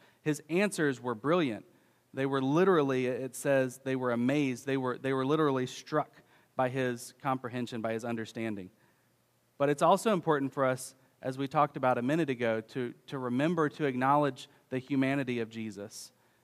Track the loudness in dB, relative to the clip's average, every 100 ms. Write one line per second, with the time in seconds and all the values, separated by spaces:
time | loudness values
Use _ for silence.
0 | _ _ -4 -4 -2 0 0 2 0 0
1 | -4 -2 2 2 2 -4 -10 _ _ _
2 | _ -4 -2 0 2 4 6 4 4 0
3 | 0 -2 -6 -4 2 2 2 -2 -4 -2
4 | 0 2 2 2 2 -2 -2 -2 -2 -2
5 | -2 0 2 2 2 2 -2 -6 -4 -2
6 | -2 -10 _ _ _ -2 0 0 -2 -2
7 | -10 -6 -4 -2 -4 -6 -6 -4 -4 -4
8 | -4 -6 -8 -6 -6 -6 -12 -18 _ _
9 | _ _ _ _ _ -2 0 4 4 4
10 | 4 2 2 0 0 0 0 0 -6 -18
11 | _ _ -8 -6 -2 0 0 2 2 2
12 | 2 0 0 0 0 -2 -4 -8 -8 -10
13 | -12 -8 -2 0 2 2 0 0 -2 2
14 | 4 4 2 -2 -12 _ _ -8 -2 0
15 | 2 0 -2 -4 -4 -8 -10 -10 -12 -14
16 | -20 _ _ _